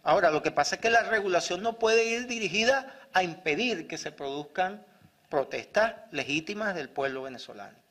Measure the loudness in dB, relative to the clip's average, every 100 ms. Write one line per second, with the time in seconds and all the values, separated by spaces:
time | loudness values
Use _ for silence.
0 | 4 6 6 4 0 0 0 0 4 4
1 | 4 0 2 0 0 -4 -4 2 4 4
2 | 4 -2 -4 -4 -2 2 2 2 -2 -18
3 | -2 0 0 -4 -2 0 0 -2 -6 -10
4 | -10 -8 -8 -8 -8 -4 -4 -4 -18 _
5 | -20 _ _ -2 -2 -6 -2 2 2 -2
6 | -8 -6 -2 -4 -4 -4 -4 -4 -8 -4
7 | -4 -4 -10 -12 -16 -16 -16 -18 _